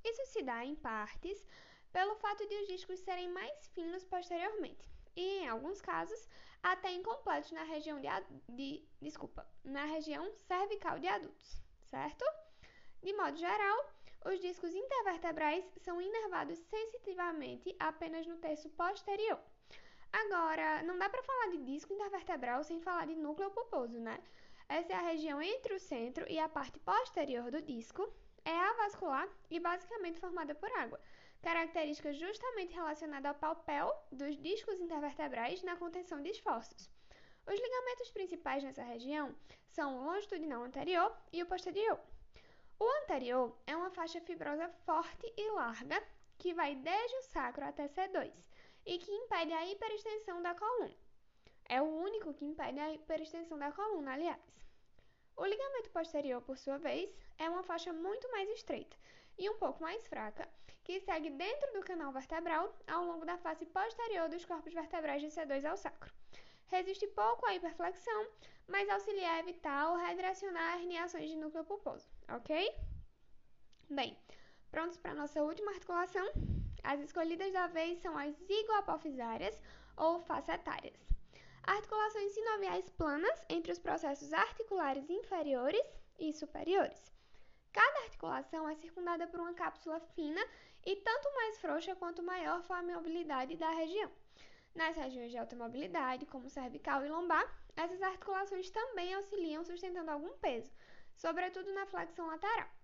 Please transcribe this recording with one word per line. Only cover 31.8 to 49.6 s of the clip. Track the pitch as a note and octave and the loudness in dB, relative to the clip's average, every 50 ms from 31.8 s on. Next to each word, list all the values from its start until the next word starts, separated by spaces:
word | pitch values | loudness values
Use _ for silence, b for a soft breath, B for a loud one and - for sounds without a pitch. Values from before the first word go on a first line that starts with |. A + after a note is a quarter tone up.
| D#4 D4 D4+ - - D4 C#4+ | 2 2 0 -2 -2 -2 -2
justamente | C#4+ E4 F#4 G#4+ A4 A#4 B4+ B4 G#4 F#4 F4 E4+ | -2 -2 -4 -4 -2 -4 -2 -2 -2 -4 -2 -2
relacionada | F4 E4 D4+ D4+ D4+ D#4+ D#4 D4 C#4 C4+ | -2 -2 -2 -2 -2 -4 -6 -4 -2 -2
ao | C#4+ C#4+ | -2 0
papel | - - D#4 E4 E4 - - D4 C#4+ - - D5+ D#5 - - | 0 0 0 0 -2 -2 0 2 2 4 2 2 0 -4 -12
dos | - B3+ C#4 D4 D4 | -6 -4 -2 -2 -2
discos | C#4 C#4 E4 G4+ G#4+ - - G4 F#4 | -2 0 0 0 0 0 -2 -2 0
intervertebrais | F4 E4+ E4 D4 D4 C#4+ C4 - D4+ C#4+ B3 A#3 A3+ B3 F4 F#4+ - | 0 -2 0 0 0 -2 -2 -2 -2 -2 0 0 0 0 -2 -2 -2
na | F#4+ F#4 | -4 -2
contenção | E4+ F4 E4+ E4 F4+ F4 F4 E4 C#4+ | -2 -4 -4 -4 -6 -6 -6 -6 -4
de | C#4+ F4 | -4 -4
esforços. | A4 - - A4 C4+ A#3 A#3 - - - - - B B B B B B B B B B B | -4 -2 0 0 0 0 -2 -8 -16 -18 -18 -18 B B B B B B B B B B B
Os | - G4+ G#4 | -2 0 0
ligamentos | B4 A4+ B4+ B4 B4+ B4 B4 B4 B4 - | 0 0 0 0 0 -2 -4 -4 -6 -6
principais | - G4+ F#4+ F#4 F4 E4+ - C#4+ C4 C#4 C#4 | -4 -4 -4 -4 -4 -4 -2 0 0 0 -2
nessa | C4 C4+ - B3 | -4 -6 -8 -8
região | A#3+ A#3+ A#3 A#3+ C4+ D4 D4+ - C4 - B B B B B B | -6 -6 -6 -2 -2 0 0 0 -2 -4 B B B B B B
são | _ - - D4 C#4 C4 | _ -2 0 0 0 0
o | B3 C4 | 0 0
longitudinal | D4+ F4+ G4+ G#4 - G4+ D4+ D#4+ D#4 B3+ A#3 A#3+ | 0 0 0 0 -2 -4 -2 -2 -2 -2 -2 -4
anterior | B3+ B3+ C4+ - E4+ F#4 E4+ F4+ A4+ A4 - - - | -4 -4 -2 0 4 6 6 6 6 4 -2 -14 -6
e | - E4+ F4 | -2 -2 0
o | |
posterior. | F4 F#4 F4+ - F#4 E4 G4 A4 A4 - - - - - - - - B B B B B B B B B - | 0 -2 -2 -2 -2 2 4 4 4 4 4 0 -12 -14 -14 -14 -16 B B B B B B B B B 4
O | G#4 A#4 C#5 D5+ C#5+ | 4 6 6 4 4
anterior | - D#4 C4+ B3+ A#3+ B3 B3+ B3+ A#3 A#3 - - | 2 2 2 2 4 4 4 4 4 0 -8 -4
é | - D4 | -2 0
uma | E4 F4 F#4+ | 0 0 -2
faixa | F#4 F4+ E4 E4 - E4+ | 0 -2 -2 -2 -2 -6
fibrosa | E4+ - F4 - D4+ D4 D4 D4+ E4 F4 - - - | -4 -4 -6 -4 -2 0 0 0 0 -2 -4 -6 2
forte | - D#4+ D#4+ E4+ E4+ - - - A4+ - | 4 4 4 4 0 -6 -6 -8 -6 -2
e | - G#4 G#4+ | 0 0 2
larga | G#4+ F4+ B3+ A#3 A3+ A3+ B3+ C#4 D#4 G4+ G#4+ - - - - - - | 2 2 2 0 0 -4 -2 2 2 2 2 -2 -16 -20 -20 -20 -18
que | - - F4 E4+ | -2 -2 0 2
vai | F4 D#4+ C#4+ D4 | 4 2 2 2
desde | C4 C4 D#4+ F4+ G#4 A#4+ A#4+ B4+ | 0 2 2 4 4 4 2 0
o | C5 B4+ | -2 -6
sacro | - - E4+ C4 A#3+ B3+ C#4+ C#4 | -2 -2 0 0 0 0 -2 -4
até | C#4+ D4 - C#4+ C#4+ | -2 -2 -2 -4 -2
C | - F#4 F#4+ | 0 0 0
dois | G4 F#4 D#4+ - - - - - B B B B B B B B | 2 2 2 2 0 -6 -14 -20 B B B B B B B B
e | - F4+ | -2 -2
que | F4 - - | -2 -2 -2
impede | G4+ A4 B4+ A#4 G#4+ F4 E4 D4+ | -4 -4 0 0 2 2 4 4
a | E4 D#4+ | 2 0